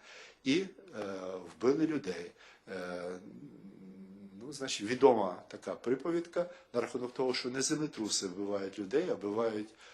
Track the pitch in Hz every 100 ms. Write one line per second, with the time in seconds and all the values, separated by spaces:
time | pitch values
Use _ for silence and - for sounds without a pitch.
0 | - - - - 131 151 196 - - 110
1 | 101 95 92 92 87 - 120 147 156 151
2 | 95 87 87 - - - - 95 90 87
3 | 87 90 - - 143 - - - 95 95
4 | 95 - 101 98 123 139 131 - 104 123
5 | 135 113 95 90 - 104 - 90 113 135
6 | 170 170 170 - 175 - - 120 113 127
7 | 120 - 131 127 127 127 127 151 151 -
8 | 107 - 98 90 101 101 98 95 95 131
9 | 180 101 101 104 113 107 107 - -